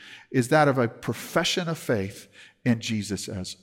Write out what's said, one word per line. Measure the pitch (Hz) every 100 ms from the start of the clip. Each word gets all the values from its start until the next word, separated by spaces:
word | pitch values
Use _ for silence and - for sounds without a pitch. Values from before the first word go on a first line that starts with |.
| - - -
is | 131 120
that | 156 147
of | 131
a | 117
profession | - - 113 - 170 175 - 165
of | 160
faith | - 113 95 - - - - _
in | 127 113
Jesus | - 110 98 95 -
as | 98 90 -